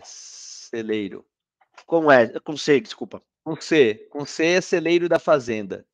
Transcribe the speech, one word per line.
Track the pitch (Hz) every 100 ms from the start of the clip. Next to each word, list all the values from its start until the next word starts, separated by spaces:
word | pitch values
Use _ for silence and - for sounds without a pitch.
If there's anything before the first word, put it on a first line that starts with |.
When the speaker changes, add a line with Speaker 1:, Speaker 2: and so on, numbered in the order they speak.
Speaker 1:
celeiro. | - - - - - - - 117 110 110 98 - - _ _ _ _ -
Speaker 2:
Com | - 165 156
E, | 131 117 -
com | - 143
C, | - 135
desculpa. | 110 - 117 98 _ _
Speaker 1:
Com | 156 156
C, | - 160 117 110 -
com | 143
C | 143 -
é | 160 185
celeiro | - 180 165 175 170
da | 165
fazenda, | - 147 117 110 98 95 -